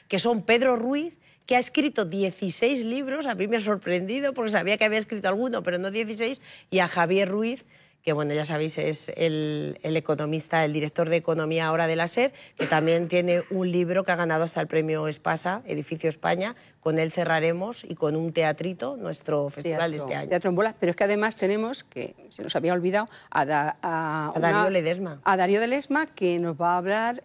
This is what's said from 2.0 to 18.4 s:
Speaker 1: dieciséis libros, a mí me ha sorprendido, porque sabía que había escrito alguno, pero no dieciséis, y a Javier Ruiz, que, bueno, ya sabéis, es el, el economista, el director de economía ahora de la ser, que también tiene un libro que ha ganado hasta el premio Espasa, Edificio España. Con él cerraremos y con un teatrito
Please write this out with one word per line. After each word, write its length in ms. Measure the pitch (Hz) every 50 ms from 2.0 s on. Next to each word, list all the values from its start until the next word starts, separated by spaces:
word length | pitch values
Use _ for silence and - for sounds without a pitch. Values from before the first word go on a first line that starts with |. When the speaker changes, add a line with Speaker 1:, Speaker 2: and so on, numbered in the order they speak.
| 208
Speaker 1:
dieciséis 800 | 165 160 196 196 190 175 - 202 185 160 - 226 240 285 254 226
libros, 440 | 226 240 269 285 262 262 311 302 269
a 80 | 226
mí 100 | 180 190
me 120 | 208 233 226
ha 20 |
sorprendido, 760 | 202 208 208 190 - - 180 180 180 185 226 277 285 277 262
porque 160 | 254 233 220
sabía 300 | 208 196 165 185 208 208
que 60 | 220
había 120 | 214 208 220
escrito 300 | 214 - 226 208 185 190
alguno, 340 | 190 208 247 262 233 214
pero 160 | 170 180 175 175
no 140 | 185 196
dieciséis, 500 | 196 226 226 214 220 208 233 233 269 - - - - - - _
y 80 | - 185
a 80 | 180 165
Javier 420 | - 180 170 165 185 196 202 180
Ruiz, 340 | 190 208 220 233 254 269 - _ _ _ - _ _ _
que, 120 | _ 165 151
bueno, 200 | 147 151 147 147
ya 120 | 151 151
sabéis, 340 | 147 165 151 156 160 160 160
es 300 | 156 156 156 147 - - -
el, 640 | - 165 165 156 156 151 151 151 151 151 147 - - -
el 120 | 156 160
economista, 720 | 160 156 - 156 147 151 147 156 160 151 - - 165 160
el 80 | 151 151
director 340 | 156 147 151 - - 170 160
de 100 | 165 170
economía 500 | 160 - 160 160 156 156 160 165 165 160
ahora 180 | 160 165 170
de 100 | 160 165
la 120 | 160 170 170
ser, 260 | - 240 247 277 - - - - _ -
que 80 | -
también 420 | - 165 156 156 165 165 170 175 160
tiene 360 | 175 180 175 175 175 175 - -
un 200 | 196 190 185 180
libro 320 | 175 180 180 165 180 190 190
que 80 | 190
ha 40 | 180
ganado 280 | 170 175 165 160 160 165
hasta 160 | 165 - 170
el 60 | 156
premio 420 | 160 - 160 156 156 156 156 156 156
Espasa, 540 | 147 - - 170 160 160 - 180 185 214 - 208
Edificio 420 | 165 151 151 - 165 160 - 160
España. 460 | 151 - - 170 175 175 190 220 247 - - - _ _
Con 180 | _ 160 156 160
él 140 | 160 165
cerraremos 720 | - 180 175 165 160 160 160 165 170 175 185 220 240 - -
y 100 | - 170
con 220 | - - 151 151
un 180 | 156 165 170 160
teatrito 640 | 170